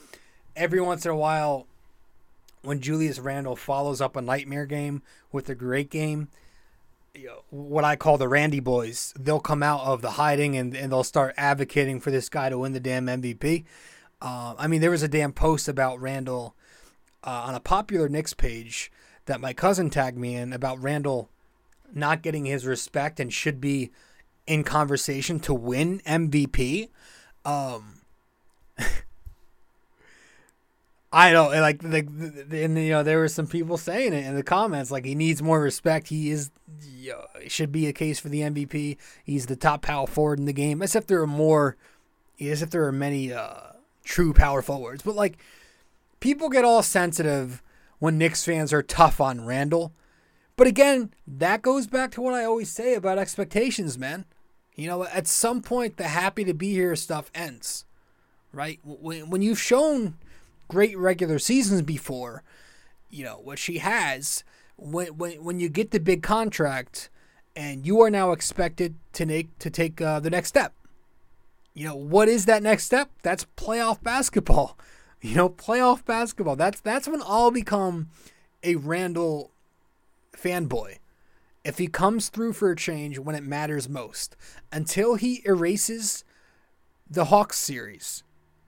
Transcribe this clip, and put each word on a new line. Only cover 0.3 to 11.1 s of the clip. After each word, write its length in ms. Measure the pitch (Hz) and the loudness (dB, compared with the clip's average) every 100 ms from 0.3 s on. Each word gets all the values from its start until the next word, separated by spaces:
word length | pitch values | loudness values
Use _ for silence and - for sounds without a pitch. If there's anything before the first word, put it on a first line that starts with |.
| _ - 156 | _ -16 -4
every 260 | 170 185 | 0 0
once 240 | 180 170 170 | 0 -2 -2
in 60 | |
a 40 | 156 | 0
while, 500 | 151 156 151 135 123 _ - _ - - - _ - - | 0 0 0 -2 -6 _ -20 _ -20 -20 -20 _ -20 -14
when 200 | - 143 | -6 -6
Julius 380 | 127 156 156 127 | -2 -2 -2 -4
Randle 360 | 131 139 139 120 | -6 -6 -6 -8
follows 440 | - 139 143 127 | -4 -2 -2 -2
up 160 | 131 135 | -4 -4
a 60 | |
nightmare 440 | 123 139 139 143 143 | -4 -4 -4 -8 -6
game 360 | 147 147 143 - - - | -6 -4 -6 -10 -20 -10
with 180 | 139 135 | -8 -6
a 60 | 123 | -6
great 340 | 123 131 143 | -2 -2 -2
game, 380 | 156 156 151 151 - - - - _ _ _ _ - | -4 -4 -4 -8 -14 -20 -20 -20 _ _ _ _ -20
you 120 | 131 | -20
know, 160 | - - | -20 -16
what 340 | 143 143 151 | -14 -2 2
I 120 | 147 147 | 2 2
call 220 | 156 147 | 4 4
the 100 | 127 | 6
Randy 320 | 143 151 143 | 4 4 0
boys, 540 | 127 123 113 120 - 143 | 2 0 0 -6 -10 -6
they'll 220 | 135 156 | -2 0
come 240 | - 147 | 0 0
out 180 | 147 147 | 2 0
of 200 | 135 127 | 0 -2
the 100 | 117 | -2
hiding 440 | 110 151 143 147 135 | 0 2 2 0 0
and, 180 | 127 131 | -4 -6
and 160 | 135 | -2
they'll 120 | 131 | 0
start 300 | 123 | 2